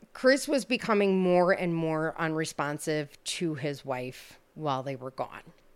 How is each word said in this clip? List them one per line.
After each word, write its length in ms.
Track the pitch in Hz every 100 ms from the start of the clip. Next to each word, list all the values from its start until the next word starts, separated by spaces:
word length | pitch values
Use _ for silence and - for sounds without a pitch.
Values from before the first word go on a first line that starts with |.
| -
Chris 340 | - 254 269 277
was 180 | 285 -
becoming 540 | 254 - 208 202 190
more 320 | 185 180 180
and 200 | 190 180
more 400 | 165 160 156 160 -
unresponsive 1040 | 160 156 160 - 143 147 - 151 147 -
to 320 | - - 175 147
his 300 | 147 139 135
wife 540 | 127 127 - - - _ -
while 280 | 156 131
they 120 | 131 131
were 160 | 127
gone. 420 | - 120 101 - - _